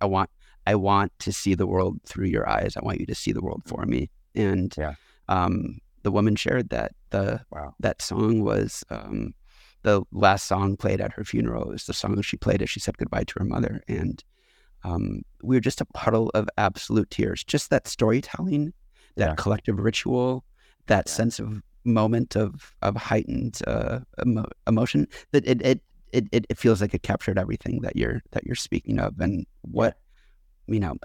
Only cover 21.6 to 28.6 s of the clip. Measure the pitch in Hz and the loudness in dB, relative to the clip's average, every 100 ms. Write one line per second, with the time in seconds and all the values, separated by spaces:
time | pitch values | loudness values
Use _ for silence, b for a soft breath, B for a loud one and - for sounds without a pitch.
21.6 | - - 120 113 110 117 123 104 104 143 | -12 -6 0 4 4 2 0 0 0 -4
22.6 | - - 101 107 - 110 - 123 117 - | -16 -6 -2 -2 0 0 0 -2 -4 -4
23.6 | - 113 113 123 127 - 123 110 - - | -4 -2 -2 -4 -8 -2 0 0 -2 -4
24.6 | - 113 117 143 143 B B 143 - 123 | 2 2 4 2 0 B B 2 4 4
25.6 | 131 135 - _ - 123 101 120 - - | 4 2 0 _ -4 -2 0 0 0 2
26.6 | 117 104 104 - - - - 98 92 - | 4 4 2 0 -2 -2 0 0 0 -2
27.6 | - - - - 57 - - - - 123 | -4 -4 -2 -2 0 -2 -6 -6 -4 -6